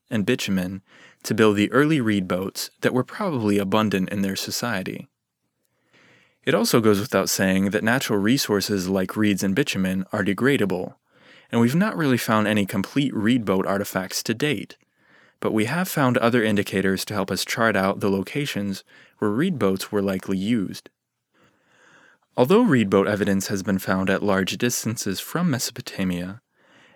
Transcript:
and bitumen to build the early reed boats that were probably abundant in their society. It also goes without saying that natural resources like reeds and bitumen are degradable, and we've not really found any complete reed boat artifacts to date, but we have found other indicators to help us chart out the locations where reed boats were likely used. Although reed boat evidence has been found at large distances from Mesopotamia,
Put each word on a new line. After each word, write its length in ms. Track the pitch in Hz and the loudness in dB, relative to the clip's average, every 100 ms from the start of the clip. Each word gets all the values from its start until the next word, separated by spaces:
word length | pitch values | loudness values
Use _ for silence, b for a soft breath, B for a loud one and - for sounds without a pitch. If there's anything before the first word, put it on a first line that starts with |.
| - | -6
and 160 | 117 98 | -4 0
bitumen 560 | 127 - 95 90 95 - B B B | -2 0 -2 -2 -8 -16 B B B
to 100 | - | -4
build 240 | 107 110 101 | 4 4 4
the 140 | 104 | 2
early 260 | 127 151 160 | 2 2 2
reed 260 | 113 101 92 | 2 0 0
boats 460 | 90 95 - - - | -2 -4 -8 -10 -4
that 120 | 117 | -2
were 100 | 127 | 0
probably 540 | 127 - 208 139 104 101 | -2 -4 -4 -2 2 2
abundant 520 | 95 107 107 95 92 | 2 0 2 0 -2
in 120 | 101 | -2
their 160 | 98 98 | -4 -4
society. 720 | - - 123 101 95 101 - _ _ _ _ _ _ b b b b b b b - | -6 -6 -4 -4 -6 -10 -12 _ _ _ _ _ _ b b b b b b b 0
It 100 | 165 | 0
also 240 | 233 127 | 4 4
goes 220 | 110 101 | 4 4
without 280 | 113 101 95 | 2 -2 0
saying 420 | - 95 95 98 | 0 2 2 2
that 120 | 95 | 0
natural 340 | 107 127 - 107 | 0 -2 0 0
resources 680 | 101 139 - 104 92 101 90 | 2 2 2 0 0 -2 0
like 300 | 95 92 - | -2 -2 0
reeds 260 | 104 95 | 0 2
and 100 | 98 | 0
bitumen 520 | 95 98 98 95 95 92 | 0 -2 -2 -2 -2 -4
are 100 | 107 | -4
degradable, 720 | 101 98 123 135 104 90 - - _ b b b b | -2 0 0 2 0 -2 -6 -12 _ b b b b
and 80 | 120 | 2
we've 160 | 117 160 | 2 4
not 220 | 214 175 | 0 0
really 200 | 147 120 | 0 2
found 300 | - 110 104 | 2 2 2
any 180 | 107 95 | 2 0
complete 480 | 104 92 139 143 | -2 -2 0 -2
reed 300 | - 104 127 | 0 2 2
boat 240 | 104 95 90 | 2 0 0
artifacts 560 | 98 101 95 92 - | -2 -2 -4 -4 -6
to 100 | - | -4
date, 440 | 110 147 147 - - b b b b b b | -2 -2 -4 -6 -16 b b b b b b
but 100 | 104 | -2
we 140 | 110 110 | 0 0
have 240 | 170 185 | -2 -2
found 280 | - 131 123 | 2 2 4
other 240 | 117 120 | 4 2
indicators 640 | 107 104 101 101 95 95 | 2 0 0 0 0 0
to 100 | - | -2
help 160 | 104 95 | -4 -4
us 140 | 95 | -4
chart 320 | - - 113 101 | -4 0 2 2
out 240 | 95 98 | 2 0
the 100 | 107 | 0
locations 760 | 98 90 143 143 101 101 95 - b b b | 0 -2 -6 -4 -4 -4 -6 -10 b b b
where 140 | 107 | -2
reed 280 | 107 185 143 | 0 0 0
boats 320 | 101 95 - | 0 0 -2
were 100 | 104 | -2
likely 360 | 98 95 - 95 | 0 -2 -2 -2
used. 520 | 98 120 92 - - _ _ _ _ b b b b b b b b b b - | 0 -2 -2 -8 -16 _ _ _ _ b b b b b b b b b b 0
Although 280 | 127 202 | 4 6
reed 260 | 247 131 101 | 6 4 4
boat 180 | 98 98 | 4 4
evidence 400 | 104 101 98 - | 2 2 0 0
has 140 | 101 | -4
been 160 | 92 95 | -2 -2
found 320 | - 92 95 | 0 0 0
at 140 | 95 | 0
large 340 | 101 95 92 98 | 2 0 0 -2
distances 640 | 123 - - 110 104 92 | -2 -2 -4 -4 -6 -6
from 320 | - 160 180 | -6 -2 0
Mesopotamia, 920 | 120 - - - - 92 87 90 107 _ b b b b | 0 -4 -8 -12 -6 -4 -4 -6 -12 _ b b b b